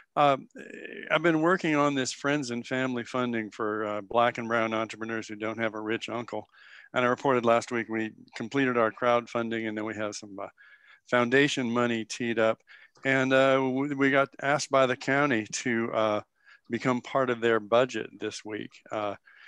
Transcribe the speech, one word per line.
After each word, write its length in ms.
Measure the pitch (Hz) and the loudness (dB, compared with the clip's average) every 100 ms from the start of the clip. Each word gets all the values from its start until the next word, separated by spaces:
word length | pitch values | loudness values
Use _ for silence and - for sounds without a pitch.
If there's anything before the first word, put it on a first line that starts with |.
| - - | -8 2
Um, 320 | 143 135 - - - - - - - | 4 2 -4 -18 -18 -16 -16 -14 -2
I've 100 | 160 | 2
been 200 | 165 160 | 4 4
working 340 | 165 185 165 147 | 4 2 2 2
on 180 | 147 | 2
this 180 | 139 127 | 2 -4
friends 380 | - 143 147 123 | -4 -2 -2 -2
and 160 | 120 120 | -6 -4
family 380 | 131 131 123 | -4 -2 -4
funding 460 | 113 127 123 117 107 | -4 -4 -2 -2 -6
for, 340 | - 110 107 107 | -6 -4 -2 -4
uh, 140 | 104 | -6
Black 380 | 98 117 120 120 | -2 2 2 0
and 100 | 113 | -2
brown 260 | 117 113 | 0 0
entrepreneurs 540 | 110 110 107 110 113 107 | -2 -4 -8 -8 -6 -8
who 80 | 107 | -8
don't 240 | 107 110 | -6 -2
have 140 | 113 | -4
a 60 | 107 | -4
rich 280 | 107 113 - | -4 -4 -4
uncle. 400 | 113 117 107 - _ - - - | -8 -6 -10 -10 _ -20 -20 -6
And 120 | - | 0
I 40 | 123 | 2
reported 360 | 123 139 127 | 2 4 4
last 260 | 117 117 - | 6 4 4
week 160 | 120 107 | -4 -2
we 220 | 113 110 - - | -2 -4 -6 -18
completed 420 | - 113 139 131 120 | -10 -4 0 2 2
our 140 | 110 | 2
crowdfunding, 800 | - 123 120 117 120 117 113 110 | 2 2 2 0 -4 -4 -4 -4
and 100 | 107 | -4
then 60 | |
we 100 | 107 | -6
have 220 | 104 107 104 | -6 -6 -8
some, 200 | 104 98 | -14 -12
uh, 60 | 98 _ - - _ - - | -12 _ -20 -20 _ -20 -2
foundation 640 | 123 120 135 143 139 120 | 2 4 4 4 0 -2
money 340 | 120 120 117 | 0 0 0
teed 360 | 107 - 120 113 | -4 -6 -4 2
up. 180 | 110 113 _ - - _ | 2 0 _ -20 -20 _
And, 280 | 135 135 131 | -2 0 4
uh, 280 | 131 135 135 131 | 4 4 4 2
we, 220 | 127 143 | -2 -4
we 160 | 139 135 | 0 2
got 180 | 139 139 - | 2 0 -2
asked 280 | 139 147 - | -2 -2 2
by 160 | 135 131 | 2 2
the 100 | 127 | 0
county 500 | - 139 147 117 104 | 0 2 2 0 -2
to, 400 | - 127 117 117 | -6 -2 -2 -2
uh, 280 | - 110 104 - _ _ - - | 0 0 0 -6 _ _ -20 -8
become 300 | 113 135 123 | -4 0 -2
part 300 | - 139 127 | -2 -2 0
of 100 | 120 | 0
their 200 | 117 110 | 2 2
budget 500 | 104 117 131 113 - 104 | 4 2 2 -2 -8 -8
this 260 | 107 - | -8 -8
week. 280 | 107 107 127 - - | -10 -10 -10 -14 -10
Uh, 240 | 110 104 98 _ - | -6 -6 -8 _ -20